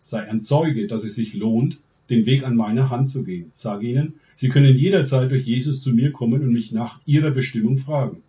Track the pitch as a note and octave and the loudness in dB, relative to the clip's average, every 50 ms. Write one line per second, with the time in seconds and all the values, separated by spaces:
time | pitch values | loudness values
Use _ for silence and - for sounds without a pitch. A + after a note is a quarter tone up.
0 | _ - A2+ G#2+ G#2 - A2 A2 - - C#3+ D#3 E3 D3+ C3 A2+ G2+ G2+ A2+ G#2 | _ -8 -10 -10 -8 -4 -6 -6 -2 0 0 2 2 0 -2 -2 -4 -4 -6 -6
1 | G#2+ G#2+ - A#2 A2+ - - G2 G#2+ A2+ A2+ A2+ C3+ - - - _ _ _ _ | -8 -8 -6 -6 -6 -6 -6 -4 -2 0 0 0 0 -2 -4 -8 _ _ _ _
2 | _ _ B2+ A2+ G2+ A#2 C3+ C3+ C3 C3 A#2+ A#2 A2 G#2 A2 B2+ C3+ C3 B2 B2 | _ _ 0 0 2 2 2 0 0 0 0 0 0 0 0 0 0 0 0 -2
3 | C#3 C3+ - C3 F2+ F2+ F2+ F2 E2+ - _ - - A2 G2+ G2+ A2 A#2+ B2 C#3 | -2 -2 -2 -8 -8 -8 -10 -10 -12 -14 _ -10 -8 -8 -6 -6 -6 -2 -2 -2
4 | D3+ D#3 - _ _ _ _ _ C3+ - - C#3+ C#3+ C3+ C3 B2+ D3+ F#3+ G3 F3 | -2 -2 -6 _ _ _ _ _ -2 2 4 6 8 8 6 6 6 4 4 2
5 | C#3+ - C3+ B2+ B2+ C3 C3+ C3 - A#2 A#2+ C3 B2 D3+ C3+ - - C3 A2+ A2+ | 2 2 0 0 2 2 0 -2 0 0 -2 -2 0 -2 -4 -4 -2 0 2 2
6 | C3+ D3+ - - B2 A2+ C3 C#3+ D3 A#2+ A#2 A#2 G#2+ - A2+ A2 A#2+ A#2 - - | 2 0 -2 -2 -2 0 0 0 2 0 0 0 -2 -4 -6 -6 -6 -6 -10 -14
7 | _ - C#3+ D3+ D3+ D3+ C3 C3 A2 - - A2+ G#2+ B2 C3+ C3+ C3+ D3 D3+ C#3+ | _ 2 2 2 2 2 0 -2 -4 -2 -2 -2 0 0 0 -2 -2 -2 -2 -2
8 | C3 G#2+ F2+ - _ | -2 -4 -6 -12 _